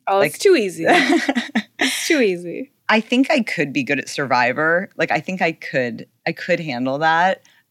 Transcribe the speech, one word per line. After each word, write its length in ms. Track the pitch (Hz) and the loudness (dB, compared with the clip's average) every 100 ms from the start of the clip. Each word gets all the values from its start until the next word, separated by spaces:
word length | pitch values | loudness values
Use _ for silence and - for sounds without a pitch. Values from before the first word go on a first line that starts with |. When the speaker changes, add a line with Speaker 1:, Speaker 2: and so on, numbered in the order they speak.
| - | -2
Speaker 1:
Oh, 100 | 196 | 0
Speaker 2:
like 140 | - | 0
Speaker 1:
it's 80 | - | 2
too 160 | 403 339 | 4 4
easy. 300 | 202 165 165 | 2 -2 2
Speaker 2:
<laughs> 920 | 349 262 311 - 254 - 233 - - | 4 4 2 0 -4 -2 -6 -6 -4
Speaker 1:
It's 280 | 262 - - | -4 -2 0
too 140 | 320 | 2
easy. 500 | 220 175 175 - 262 _ - | 2 0 -6 -10 -12 _ 0
Speaker 2:
I 100 | 220 | 0
think 280 | - 247 269 | 2 0 2
I 120 | 320 | 2
could 300 | 214 - 147 | 0 -2 -2
be 120 | 139 | -2
good 160 | 123 139 | -2 -4
at 100 | - | -4
Survivor. 800 | - 135 123 123 127 156 170 190 - | -6 -2 2 2 0 0 0 -2 -4
Like, 140 | 160 | -2
I 80 | 139 | -2
think 220 | - 185 | -4 -4
I 80 | 175 | -2
could, 560 | 165 - 143 123 113 - _ - | -4 -6 -4 -2 -6 -14 _ -8
I 60 | |
could 280 | - - 175 | -6 -2 -2
handle 380 | 160 123 131 139 | -2 -4 -4 0
that. 460 | 160 160 185 - _ _ _ | 2 2 2 0 _ _ _